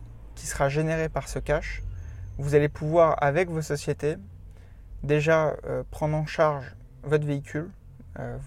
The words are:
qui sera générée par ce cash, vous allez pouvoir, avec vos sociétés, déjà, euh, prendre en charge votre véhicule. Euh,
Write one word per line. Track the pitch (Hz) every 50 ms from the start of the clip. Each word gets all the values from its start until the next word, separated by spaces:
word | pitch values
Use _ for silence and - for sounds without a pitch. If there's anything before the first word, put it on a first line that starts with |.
| - - - - - - -
qui | - -
sera | - - - 143 139
générée | 139 151 156 156 160 160 160
par | 156 - 139 127 -
ce | -
cash, | 139 - - 147 165 - - - - - - - - - - - - - - - -
vous | 139 147 147
allez | 147 147 147
pouvoir, | - - 156 151 160 170 165 156 - -
avec | 143 143 139 170 190 175
vos | 165 160
sociétés, | 151 - 147 147 - 151 143 - 143 151 156 196 196 - - - - - - - - - - - - - - - -
déjà, | 143 147 151 147 165 160 160 156 147 - - -
euh, | - 131 127 127 -
prendre | - - 156 151 151
en | 156 156
charge | 147 - - 160 151 147 143 - - - - - - - - -
votre | 139 156 151 147
véhicule. | 147 143 143 143 - - 151 165 196 - - - - - - - - - -
Euh, | 123 120 120 131 139